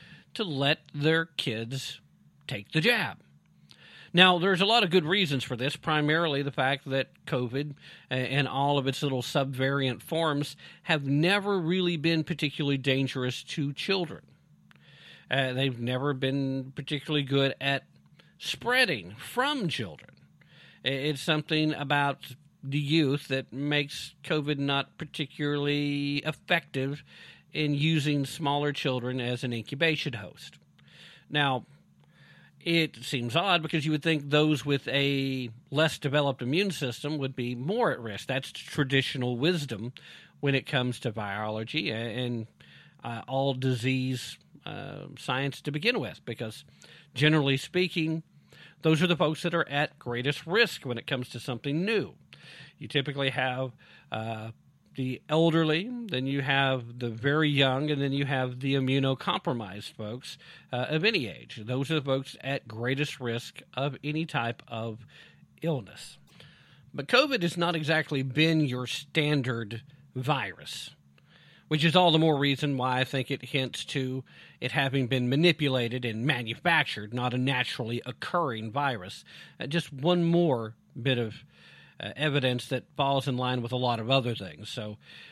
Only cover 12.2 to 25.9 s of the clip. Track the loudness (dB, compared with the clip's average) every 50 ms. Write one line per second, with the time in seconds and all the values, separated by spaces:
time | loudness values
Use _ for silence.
12.2 | 0 -2 -2 -2 -2 -2 -2 0 0 0 0 0 2 2 2 2 2 0 -2 -2
13.2 | -2 -2 -4 -6 -8 -8 -6 -4 -4 -4 -4 -4 -2 -2 0 0 0 -2 -6 -10
14.2 | -16 -20 -20 _ _ _ _ _ _ -20 -20 _ _ -20 -20 -20 -20 -20 -20 -20
15.2 | -8 -4 0 0 0 0 0 0 0 0 0 -2 -2 -2 -2 0 0 0 0 0
16.2 | 0 0 0 0 0 -2 -2 -4 -6 -8 -10 -12 -8 -6 -6 -6 -2 0 0 0
17.2 | 0 2 4 4 4 4 2 0 -2 0 0 -2 -4 _ _ _ _ _ _ -20
18.2 | -20 -20 _ -12 -8 -8 -6 -4 -2 0 2 4 4 4 2 -2 -4 -8 -14 -14
19.2 | -14 -8 -2 -2 0 0 0 0 -2 -2 -2 -2 -4 -6 -8 -12 -18 -20 -20 -20
20.2 | -20 -20 _ _ _ _ -20 -20 -20 -20 -12 -6 -4 -2 -2 0 0 -2 -2 -2
21.2 | 0 0 0 0 0 0 0 2 2 2 0 -2 -2 0 2 2 2 2 -2 -4
22.2 | -8 -18 -20 -20 -20 -20 _ _ -8 -4 -2 -2 0 2 4 4 4 4 2 0
23.2 | -2 -2 -4 -4 -4 -4 -6 -6 -2 0 0 0 0 -2 -4 -12 -12 -12 -14 _
24.2 | -6 -2 -2 0 0 0 -2 0 0 0 0 0 -2 -4 _ -14 -12 -10 -6 -6
25.2 | -6 -6 -6 -4 -2 -2 0 0 0 0 0 0 0 -2